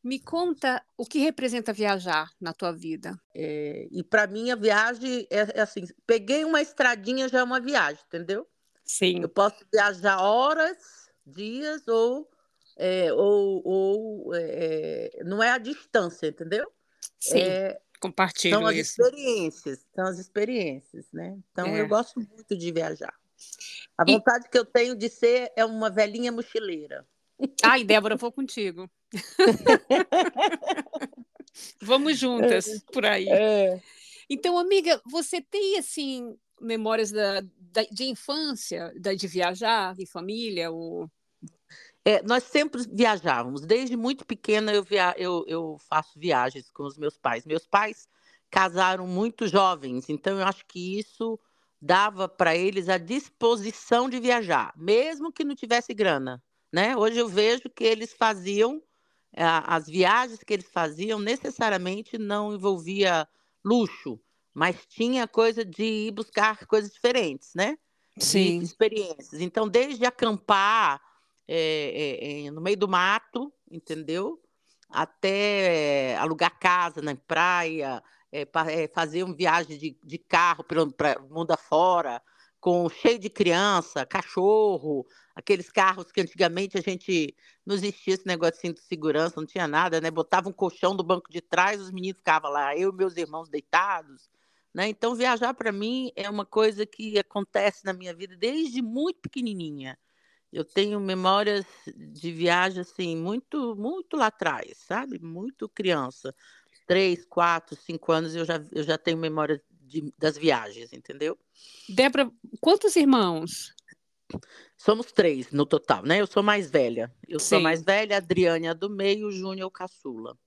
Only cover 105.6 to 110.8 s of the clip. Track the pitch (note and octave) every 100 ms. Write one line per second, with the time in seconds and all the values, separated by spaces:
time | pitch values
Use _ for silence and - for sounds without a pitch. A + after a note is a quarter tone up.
105.6 | G#3+ - F#3 D#3+ C3 - C3+ - - -
106.6 | _ _ - F#3 F#3+ F3 - - E3+ E3
107.6 | _ D3 - E3 - D#3+ E3 E3 E3 E3
108.6 | D3+ - D3 D#3+ - D#3+ D#3+ D#3 D3+ D3
109.6 | _ _ C3+ D3+ D3 _ D#3 D3 D#3+ B2
110.6 | G#2+ A2+